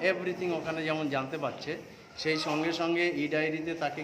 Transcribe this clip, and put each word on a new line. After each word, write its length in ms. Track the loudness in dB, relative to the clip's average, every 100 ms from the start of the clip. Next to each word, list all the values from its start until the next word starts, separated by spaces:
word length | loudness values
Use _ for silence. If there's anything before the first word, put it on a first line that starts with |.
everything 500 | 2 2 0 0 0
ওখানে 300 | 0 -2 -2
যেমন 260 | 0 0 0
জানতে 280 | 0 0 -2
পারছে, 360 | -4 -4 -6 -6 -10 -16 -14 -4
সেই 200 | 0 2
সঙ্গে 340 | 2 2 2
সঙ্গে 320 | 2 2 4 4 2
ই 100 | 2
ডায়েরিতে 460 | 2 2 0 -2
তাকে 300 | -2 -2 -2